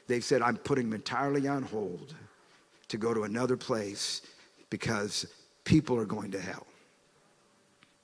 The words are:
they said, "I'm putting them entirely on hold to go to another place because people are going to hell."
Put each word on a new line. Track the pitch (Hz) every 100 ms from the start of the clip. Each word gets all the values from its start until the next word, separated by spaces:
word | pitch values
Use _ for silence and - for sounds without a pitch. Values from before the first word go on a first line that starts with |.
| -
they | 123
said, | - 131
"I'm | 120 113
putting | - 131 117
them | 107
entirely | - 123 139 143 139
on | 139
hold | 107 107 95 87 - - - - - - _ - -
to | 110
go | 117
to | 110
another | 104 113 123 123
place | - 113 101 104 - - - - - - -
because | 104 - 107 104 - - - - _ -
people | 156 135 123
are | 104
going | 107 101
to | 95
hell." | 90 - - - - _ _ _ _ _ _ _ _ _ - _